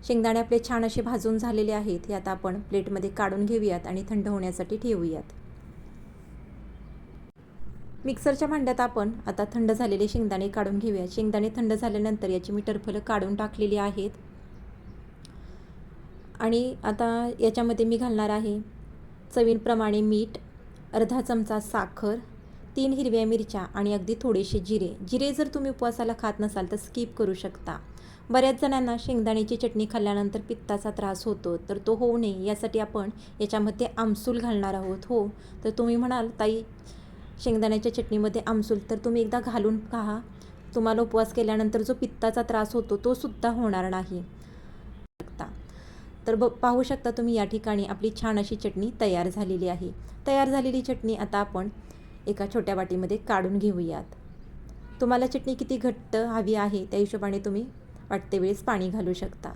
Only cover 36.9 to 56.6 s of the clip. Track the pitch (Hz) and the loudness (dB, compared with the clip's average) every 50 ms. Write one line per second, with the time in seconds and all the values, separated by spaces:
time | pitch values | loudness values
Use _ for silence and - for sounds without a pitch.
36.9 | - - - - - - - - - - - 247 233 220 214 220 220 214 214 233 | -16 -16 -16 -16 -16 -16 -16 -16 -14 -2 0 2 4 4 4 4 4 4 2 0
37.9 | 233 - 226 - 220 214 208 214 196 226 214 - 226 220 214 214 226 202 202 - | 0 0 -2 2 2 2 2 2 2 0 0 2 2 2 4 2 2 0 2 -2
38.9 | 233 220 214 240 233 233 226 214 233 247 - 247 226 233 202 214 220 220 214 - | -4 -2 0 2 2 4 2 2 2 0 0 0 0 2 4 4 2 2 -2 -4
39.9 | - 233 214 208 208 220 233 - - - - - - - - - - 240 226 226 | -4 -2 -2 0 -2 -4 -6 -10 -16 -16 -16 -18 -18 -18 -16 -4 0 2 4 4
40.9 | 220 214 233 226 - 220 220 220 220 - 226 214 214 214 220 214 214 226 214 214 | 4 4 2 4 4 2 2 4 2 2 2 4 4 4 2 4 4 2 2 2
41.9 | 254 - - - - - - 226 220 240 233 233 254 220 214 208 - 240 226 226 | 0 0 0 -4 -4 0 0 2 2 2 0 2 2 0 0 2 0 -2 0 2
42.9 | 202 202 - 240 254 254 - 247 214 - - 233 233 226 247 214 196 185 180 185 | 0 2 4 2 2 2 0 -6 -6 0 0 0 2 2 2 2 2 2 0 0
43.9 | 185 185 185 - 185 180 175 165 - - - - - - - - - - - - | 0 -2 -4 -4 -6 -8 -8 -8 -12 -16 -18 -16 -18 -18 -18 -16 -18 -16 -16 -16
44.9 | - - - - _ _ - - - - 160 - - - - - - - - - | -16 -16 -16 -18 _ _ -16 -14 -12 -12 -12 -10 -10 -14 -14 -16 -16 -16 -16 -16
45.9 | - - - - - - - - 226 220 233 240 240 - - 247 240 247 262 254 | -18 -16 -18 -18 -18 -8 0 0 2 4 4 4 2 4 2 4 4 4 4 2
46.9 | 277 269 - 240 233 233 233 233 233 220 202 196 208 220 214 220 214 202 202 202 | 0 -2 0 -2 0 0 2 2 4 4 2 2 0 -2 -2 0 0 0 0 0
47.9 | 202 185 - 220 214 - - 226 220 208 202 202 226 208 - 214 - 185 196 226 | -4 -2 -2 -2 -2 0 0 2 2 2 2 0 -2 -4 -4 -4 -2 0 -2 -2
48.9 | 254 - 226 208 185 175 175 185 180 208 208 185 190 175 180 180 175 180 185 175 | 0 2 2 2 4 4 2 0 0 -2 -2 0 0 0 0 0 -2 -2 -4 -8
49.9 | - - - - - - - - 269 277 269 269 262 277 254 262 247 262 254 - | -8 -10 -12 -14 -14 -6 0 2 6 6 6 6 4 2 2 2 2 0 0 0
50.9 | 254 208 - 220 226 208 208 208 202 202 202 202 - 185 185 214 208 - - - | -2 -2 0 -2 0 0 -2 -2 0 0 0 0 -2 -4 -4 -4 -6 -10 -16 -16
51.9 | - - - - - - - - 202 202 196 196 - 240 190 - 196 190 190 185 | -18 -18 -18 -18 -18 -10 -4 -4 -2 -2 -2 0 0 0 0 2 0 0 0 0
52.9 | 185 185 185 180 202 214 - - 226 190 185 185 196 202 196 208 196 180 175 165 | 0 0 0 0 0 -2 0 0 2 2 2 2 2 4 4 4 2 2 0 -2
53.9 | 160 151 - - - - - - - - - - - - - - - - - - | -2 -4 -8 -10 -14 -18 -16 -18 -16 -16 -16 -16 -14 -16 -14 -14 -14 -14 -14 -16
54.9 | - - 262 240 247 247 254 262 - 269 - - 262 254 269 - 262 247 208 254 | -4 0 2 4 4 4 4 2 0 -2 -2 -2 -2 -2 0 -2 -2 0 2 0
55.9 | 247 - - - - 220 226 233 226 226 214 180 214 214 | 0 0 -6 -2 0 2 2 2 2 0 2 2 4 4